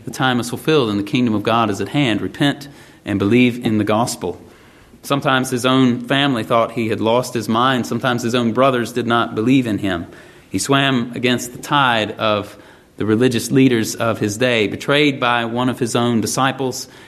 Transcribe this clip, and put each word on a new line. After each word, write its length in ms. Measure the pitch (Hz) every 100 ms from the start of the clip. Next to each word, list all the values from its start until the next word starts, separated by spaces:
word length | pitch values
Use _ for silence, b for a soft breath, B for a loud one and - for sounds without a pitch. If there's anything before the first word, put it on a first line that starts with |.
"The 60 | -
time 280 | - 131 123
is 120 | 113
fulfilled 400 | 123 - 156 117
and 80 | 101
the 120 | 101
kingdom 240 | 135 123
of 80 | 104
God 280 | 107 113 120
is 100 | -
at 80 | -
hand. 320 | 147 135 104
Repent 480 | 92 - 143 - - B B B -
and 120 | 101
believe 460 | 101 120 123 120
in 140 | 117 107
the 60 |
gospel." 560 | 104 107 127 - 90 - - B B B B B
Sometimes 460 | - 139 143 131 127
his 160 | 123
own 360 | 127 131 131 120
family 440 | 120 139 143 123
thought 280 | 104 120 113
he 160 | 120 110
had 120 | 104
lost 320 | 107 117 127
his 160 | 120 107
mind. 380 | 113 123 131 110
Sometimes 360 | 113 131 120
his 120 | 120
own 180 | 123 117
brothers 400 | 113 135 123 113
did 140 | - 117
not 280 | 117 113
believe 320 | 110 113 135 120
in 120 | 98
him. 280 | 101 87 92 B B B B
He 80 | 95
swam 540 | - 139 139 131 117
against 380 | 117 123 120 -
the 60 | -
tide 540 | - 147 131 117 107
of 440 | - 110 104 98 - B B B -
the 100 | 104
religious 440 | 110 127 117 -
leaders 440 | 135 131 117 107
of 240 | - 117 104
his 200 | 107 101
day, 280 | 127 117 101
betrayed 540 | - - 143 147 131
by 240 | 123 120
one 240 | 117 117 127
of 100 | 117
his 160 | 120
own 260 | 123 120 117
disciples, 680 | 104 - 131 127 131 123 - B